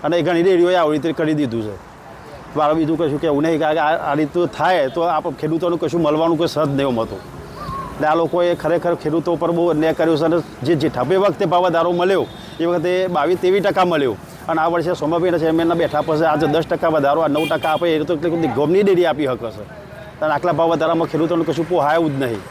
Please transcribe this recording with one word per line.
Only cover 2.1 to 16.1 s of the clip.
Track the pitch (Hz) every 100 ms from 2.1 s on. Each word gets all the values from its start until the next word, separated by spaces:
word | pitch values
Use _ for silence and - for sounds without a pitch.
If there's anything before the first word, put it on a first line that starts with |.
| - - - - 147
મારે | 147
બીજું | 160 156 156
કશું | 165 143
કહેવું | 160 143
નહીં, | 156 160
કારણ | 151
કે | 156
આ, | 151 165 156
આ |
રીતનું | 143 151 175 175
થાય | - 156 190 135
તો | 147
આપ | 170 156 175 135
ખેડૂતોને | 151 160 175 170
કશું | 160 170
મળવાનું | 151 151 165 160
કોઈ | 165
સદ | 147 156 139
નહીં | 139 120
હોતું. | 113 98
એટલે | - - - - - - - - 151
આ |
લોકોએ | 160 165 175 175
ખરેખર | 175 156 170 175
ખેડૂતો | 170 151 160 156 165
પર | 165
બહુ | 165 175
અન્યાય | 151 160
કર્યો | 165 165 156
છે |
અને | 160 170 - -
જે, | 127
જે | 170 151
ઠાપે | 123 135 190
વખતે | 202 170
ભાવ | 196 175
વધારો | 180 165 175
મળ્યો | 175 180 190 120 - - -
એ |
વખતે | 170 175 170 180 185
બાવીસ | 165 147 180
ત્રેવીસ | 180 196
ટકા | 196 175
મળ્યો | 185 160 135 98 - - -
અને | 160
આ | 165
વર્ષે | 175 165
સોમાભાઈના | 180 151 170 180 175
ચેરમેનના | 160 165 165
બેઠા | 170 156 151
પછી | 147